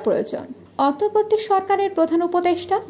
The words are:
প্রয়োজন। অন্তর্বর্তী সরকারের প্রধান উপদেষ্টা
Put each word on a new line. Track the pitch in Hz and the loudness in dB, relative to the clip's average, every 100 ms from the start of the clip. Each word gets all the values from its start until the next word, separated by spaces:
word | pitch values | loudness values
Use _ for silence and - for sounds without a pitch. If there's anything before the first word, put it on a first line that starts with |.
| 202 | 0
প্রয়োজন। | - 208 - - - - - 277 | 0 -2 -8 -10 -18 -16 -2 0
অন্তর্বর্তী | 285 415 427 427 440 440 | 0 0 0 2 0 2
সরকারের | 381 392 392 392 392 | 0 2 0 0 2
প্রধান | 320 339 | 2 2
উপদেষ্টা | 349 349 349 349 - 392 - | 0 0 0 0 0 -4 0